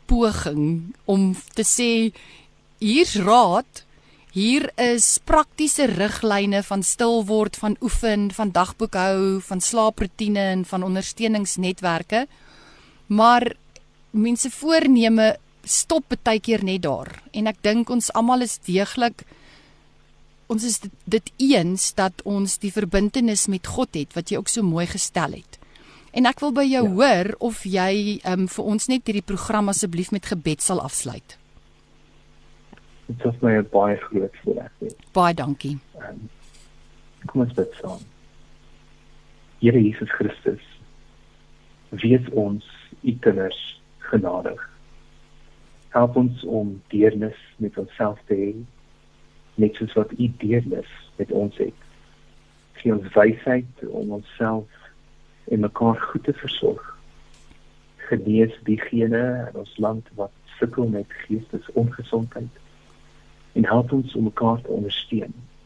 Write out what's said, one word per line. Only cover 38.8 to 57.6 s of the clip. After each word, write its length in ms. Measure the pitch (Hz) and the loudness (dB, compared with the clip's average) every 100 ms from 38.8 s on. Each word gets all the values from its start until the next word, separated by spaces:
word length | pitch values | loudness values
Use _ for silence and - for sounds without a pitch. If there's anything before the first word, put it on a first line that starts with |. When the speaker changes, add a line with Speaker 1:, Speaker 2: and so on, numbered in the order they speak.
| - - - - - - - - | -20 -20 -20 -20 -20 -20 -20 2
Speaker 2:
Here 220 | 117 123 | 4 6
Jesus 280 | 107 110 104 | 4 0 -6
Christus, 520 | - 104 - - 104 - - - - - - _ _ - - _ - - | -4 -4 -4 -4 -4 -8 -20 -20 -20 -20 -20 _ _ -20 -20 _ -20 -14
wees 380 | 101 113 127 123 | -2 4 4 4
ons 320 | 110 101 104 - - - - | -2 0 -4 -8 -20 -20 -8
u 100 | - 120 | -4 0
kinders 600 | 113 98 95 - - - _ - | 2 2 0 -6 -14 -18 _ -20
genadig. 680 | - 107 90 90 - - - - - - - - - - - - - - - | -2 0 0 -4 -6 -10 -14 -20 -20 -20 -20 -20 -20 -20 -20 -20 -20 -20 -2
Help 280 | - 123 127 | 2 2 4
ons 280 | 123 123 | 2 0
om 380 | - 113 104 98 - | -4 -4 -4 -8 -4
deernis 480 | 104 107 107 107 - - - | 4 4 4 -4 -8 -16 -8
met 220 | 104 - | -6 -6
onsself 400 | 95 - 107 107 - | -8 -4 -4 -4 -4
te 80 | |
hê, 200 | 98 101 110 120 - _ _ _ _ - - - | -2 -2 -6 -14 -20 _ _ _ _ -20 -20 -8
net 200 | - 107 | 0 0
soos 180 | - 110 | 0 -4
wat 200 | 110 107 - | -2 -2 0
u 140 | 120 - | -2 -2
deernis 500 | 107 120 120 - - - - - | 0 0 0 -6 -8 -16 -14 -10
met 140 | 101 | -4
ons 260 | 98 104 - | -2 -2 -4
het. 180 | - - - - - _ - - _ _ _ | -6 -8 -20 -20 -20 _ -20 -20 _ _ _
Gee 200 | - 120 | -6 -2
ons 200 | 104 95 | -2 2
wysheid 540 | 107 107 113 - 127 123 - 120 | 4 4 4 0 -2 -2 -12 -10
om 220 | 113 104 | -8 -8
onsself 560 | 104 - - 113 110 107 - - - _ - - _ - | -8 -10 -4 -4 -4 -8 -18 -20 -20 _ -20 -20 _ -4
en 100 | 110 | -2
mekaar 400 | 104 - 117 113 | -2 0 0 0
goed 240 | - - | -4 -6
te 80 | - | -4
versorg. 640 | - 127 - - - - - - - - - - - | -6 -6 -2 -2 -2 -10 -20 -20 -20 -20 -20 -20 -20